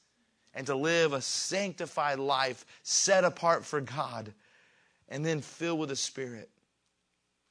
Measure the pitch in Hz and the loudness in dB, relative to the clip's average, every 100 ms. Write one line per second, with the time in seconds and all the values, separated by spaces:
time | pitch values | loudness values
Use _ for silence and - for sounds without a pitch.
0 | _ _ _ _ _ - 131 135 160 170 | _ _ _ _ _ -8 -2 0 2 4
1 | 160 135 - - - 185 202 - 170 - | 4 2 -2 -4 -2 -2 -4 -6 -6 -2
2 | 147 135 139 131 135 120 - - - - | -2 0 0 0 0 -2 -14 -14 -2 2
3 | 180 190 180 - 170 156 - 147 131 139 | 6 6 6 4 2 2 2 -4 -4 -4
4 | 131 117 110 - _ _ _ _ _ _ | -6 -6 -12 -16 _ _ _ _ _ _
5 | - 139 160 156 120 - 170 160 151 131 | -12 -4 -2 -2 -4 -6 -2 -2 -2 -4
6 | - - 127 113 - _ _ _ _ _ | -6 -6 -10 -10 -16 _ _ _ _ _
7 | _ _ _ _ _ | _ _ _ _ _